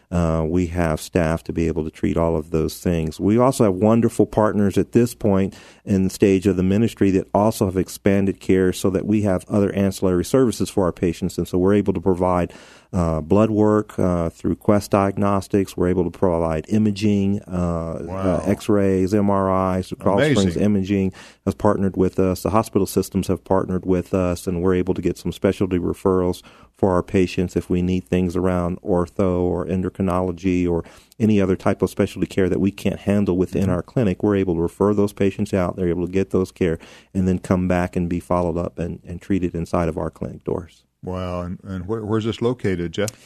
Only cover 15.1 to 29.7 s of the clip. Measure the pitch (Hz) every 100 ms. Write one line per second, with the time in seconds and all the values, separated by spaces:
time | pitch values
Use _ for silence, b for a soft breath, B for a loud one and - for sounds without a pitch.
15.1 | 98 101 98 - 104 95 - 87 90 85
16.1 | - 95 82 82 80 - 107 107 98 107
17.1 | 101 98 101 - 90 87 82 82 78 80
18.1 | 95 95 82 80 101 - 104 98 95 92
19.1 | 104 101 98 95 92 95 92 92 - 101
20.1 | 101 147 120 95 80 101 101 92 98 95
21.1 | B B B 98 - 110 101 98 95 92
22.1 | - 95 90 90 107 113 104 92 - -
23.1 | 98 90 87 - 95 - 92 - 90 -
24.1 | 95 90 87 - 87 92 92 90 90 87
25.1 | - 87 - 98 - 95 92 87 80 98
26.1 | 92 90 90 B B B _ 101 90 -
27.1 | 98 90 - 90 - - 90 90 92 -
28.1 | 92 90 90 92 90 87 90 - 87 90
29.1 | - 95 90 90 87 78